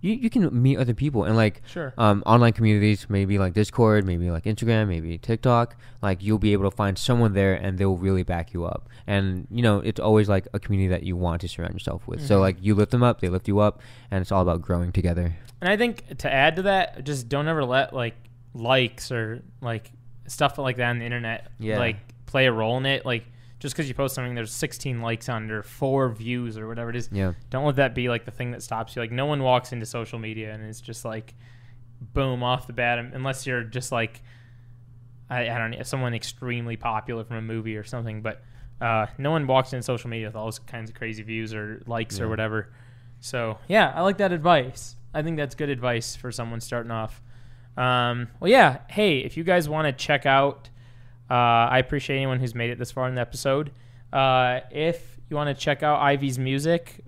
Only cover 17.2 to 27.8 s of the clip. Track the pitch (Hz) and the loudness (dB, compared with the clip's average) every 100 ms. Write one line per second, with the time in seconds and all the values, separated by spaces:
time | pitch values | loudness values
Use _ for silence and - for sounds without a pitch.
17.2 | 117 139 151 160 127 127 135 131 117 - | -2 -2 0 0 2 2 0 -2 -4 -6
18.2 | - - - 120 117 131 120 - - 123 | -20 -20 -18 -8 2 4 4 -2 -6 -4
19.2 | 110 117 - - 123 113 - - - - | -4 -6 -12 -10 -6 -6 -8 -20 -20 -18
20.2 | - - 143 - 135 120 120 120 117 120 | -14 0 0 2 -4 0 0 0 -4 -6
21.2 | 117 113 - - 110 107 120 104 - - | -4 -6 -8 -8 -4 0 0 -2 -10 -20
22.2 | - 135 131 110 110 123 135 135 - 117 | -4 4 4 4 0 0 0 -2 -2 -4
23.2 | - - - - 147 - 147 127 135 131 | -6 -20 -20 -10 -8 -4 -6 -2 -4 -2
24.2 | 123 120 110 - 160 - 139 123 117 117 | -6 -6 -8 -6 -6 -6 -6 -4 -4 -4
25.2 | - 117 110 110 101 - 139 135 131 110 | -4 -6 -6 -8 -8 -4 0 2 0 -2
26.2 | 113 123 120 107 110 117 117 120 101 101 | -6 -6 -6 -8 -10 -8 -6 -6 -4 -2
27.2 | 95 90 - 127 147 135 | -2 -2 -6 -2 0 2